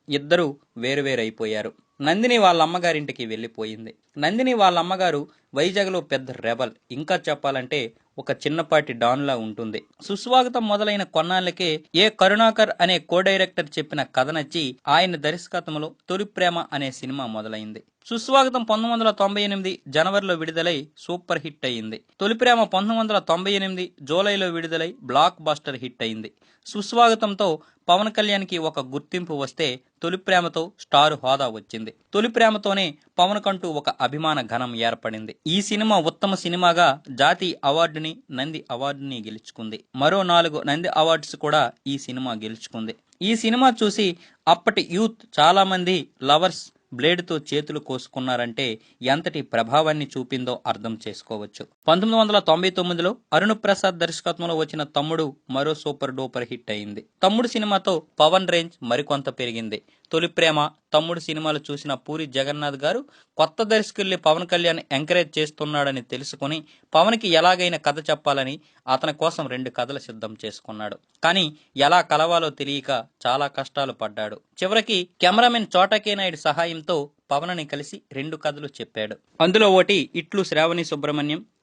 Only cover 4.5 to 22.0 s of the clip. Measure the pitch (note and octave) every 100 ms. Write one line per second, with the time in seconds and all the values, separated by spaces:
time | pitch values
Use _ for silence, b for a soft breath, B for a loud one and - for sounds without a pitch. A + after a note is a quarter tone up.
4.5 | A#3+ G3 F3 E3+ F#3+ F#3 D3 D3 b b
5.5 | C3 E3+ F#3+ G3 F3+ D#3 C3+ C3 B2 A#2+
6.5 | A#2 B2 - - B2+ D#3 F3+ - D3 C#3
7.5 | C3+ B2+ D3 A2+ - _ - C3+ C3 D3+
8.5 | D#3 D#3+ D#3 D3+ A#2 A#2 C3 C#3+ B2+ A2
9.5 | G#2 A2+ G#2+ - _ - G3 - B3+ B3
10.5 | B3 A3 G#3 G#3+ G3+ F#3 E3 E3 F#3 F3+
11.5 | E3+ F3+ D#3 D3+ D#3+ G#3+ G#3+ F#3+ G#3 A3+
12.5 | A3 G#3+ - F3 F3+ - F3 F#3+ F#3+ F#3
13.5 | F3+ D#3 - D3 D3 C3 - C3 D#3+ D3
14.5 | E3+ C#3+ B2+ - D#3 F#3 E3+ D3 F3 -
15.5 | F3+ E3 D#3 D#3 - - F#3 G3+ - F3+
16.5 | E3+ - C#3+ C#3 B2+ C3+ C#3 B2 A2 A2
17.5 | A2 G#2+ G#2+ - _ - A#3 A3+ C4+ C4
18.5 | B3+ A3+ A3 A#3 A#3 A3 G#3 G3 G3+ G3+
19.5 | G3 F#3+ - - C#3+ E3 G3 G3 E3+ D#3+
20.5 | E3 E3 D#3+ D3+ _ - F3 - E3+ D3+
21.5 | D3+ C3 A#2+ A2 A2